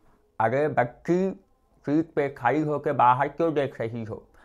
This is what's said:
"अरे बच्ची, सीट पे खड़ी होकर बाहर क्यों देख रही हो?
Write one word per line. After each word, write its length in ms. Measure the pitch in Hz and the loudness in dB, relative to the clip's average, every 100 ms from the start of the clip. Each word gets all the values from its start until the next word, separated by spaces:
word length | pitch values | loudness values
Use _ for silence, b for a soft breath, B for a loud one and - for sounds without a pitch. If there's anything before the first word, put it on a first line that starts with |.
| _ _ _ - | _ _ _ -2
"अरे 280 | 113 131 151 | 0 2 0
बच्ची, 600 | 127 127 - - 175 190 190 _ _ _ _ - | 0 -2 -4 -2 0 0 -4 _ _ _ _ -2
सीट 260 | 147 160 - | -2 0 -2
पे 120 | 139 | -4
खड़ी 320 | 135 120 143 | -2 0 0
होकर 320 | 151 143 151 | 0 -2 -2
बाहर 360 | 135 123 127 143 | 4 4 4 0
क्यों 260 | - 165 | 0 0
देख 260 | 147 135 - | 0 -2 -4
रही 240 | 117 120 | -6 -6
हो? 220 | 110 107 - b | -8 -10 -14 b